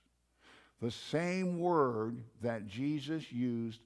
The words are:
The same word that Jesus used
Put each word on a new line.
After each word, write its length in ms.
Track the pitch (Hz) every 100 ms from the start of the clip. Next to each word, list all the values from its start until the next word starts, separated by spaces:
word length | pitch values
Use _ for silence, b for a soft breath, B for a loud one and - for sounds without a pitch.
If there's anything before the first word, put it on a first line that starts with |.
| _ _ _ _ B B B B
The 100 | 117
same 680 | - - 147 175 185 185 175
word 640 | 175 170 131 110 110 120 113 -
that 260 | 117 113 107
Jesus 640 | 104 139 151 139 160 143
used 500 | 120 123 117 117 110